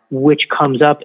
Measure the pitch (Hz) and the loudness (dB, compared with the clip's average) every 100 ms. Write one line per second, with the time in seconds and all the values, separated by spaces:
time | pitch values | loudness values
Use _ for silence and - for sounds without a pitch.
0 | - 131 143 147 - - 147 127 147 147 | -10 0 2 2 -2 -2 -2 2 0 0